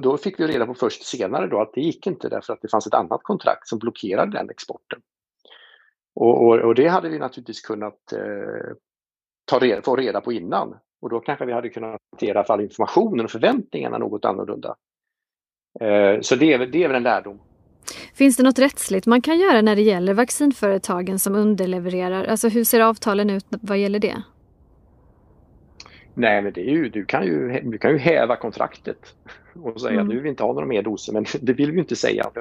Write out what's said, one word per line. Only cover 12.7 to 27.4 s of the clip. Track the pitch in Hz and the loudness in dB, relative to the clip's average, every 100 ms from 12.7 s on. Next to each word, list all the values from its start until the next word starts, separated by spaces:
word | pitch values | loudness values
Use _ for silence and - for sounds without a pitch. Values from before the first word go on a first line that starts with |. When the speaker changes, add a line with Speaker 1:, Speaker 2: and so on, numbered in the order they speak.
| - 107 - 214 143 113 | -4 0 2 2 0 -4
Speaker 1:
och | |
förväntningarna | 113 170 262 - 156 127 117 | 0 0 0 -4 -8 -6 -4
något | 110 104 110 | -4 -2 -2
annorlunda. | 98 98 - - - _ _ _ _ _ _ _ _ _ - | -2 -6 -8 -10 -12 _ _ _ _ _ _ _ _ _ -6
Eh, | 110 104 101 104 | 2 4 4 4
så | - 131 | 2 4
det | 156 | 4
är | 131 | 4
väl, | 127 | 2
det | 151 | 0
är | 165 | 2
väl | 131 | 2
en | |
lärdom. | 120 98 101 101 _ _ _ _ - - - | 2 0 -4 -14 _ _ _ _ -16 -16 -14
Speaker 2:
Finns | - 277 240 | 4 4 6
det | |
något | 254 254 | 4 4
rättsligt | 269 - - 190 226 | 2 0 -4 0 4
man | 240 | 4
kan | 262 330 | 4 4
göra | 381 247 | 6 6
när | 214 208 | 4 4
det | |
gäller | 214 185 185 | 4 2 2
vaccinföretagen | 196 247 - 294 254 202 196 - 180 185 190 | 2 0 2 0 2 0 0 -2 -4 -4 -2
som | 202 202 | 0 2
underlevererar? | 214 196 185 185 175 180 180 185 190 | 2 2 0 -2 -4 -4 -2 -2 -2
Alltså, | 220 233 | 0 2
hur | 226 | 2
ser | 226 233 | 2 4
avtalen | 226 220 220 202 208 | 4 2 -2 0 0
ut | 196 - | -2 -6
vad | 220 202 202 | -8 -4 -2
gäller | 202 208 | 0 0
det? | 214 - - _ _ _ _ _ _ _ _ _ _ _ _ _ _ - - - - | -2 -4 -12 _ _ _ _ _ _ _ _ _ _ _ _ _ _ -20 -20 -20 -14
Speaker 1:
Nej, | - 113 104 | -2 2 2
men | 101 | 0
det | 90 | -4
är | 101 | -2
ju, | 156 131 | -2 -2
du | 107 95 | -6 -4
kan | 139 185 | -2 -2
ju | 156 | -2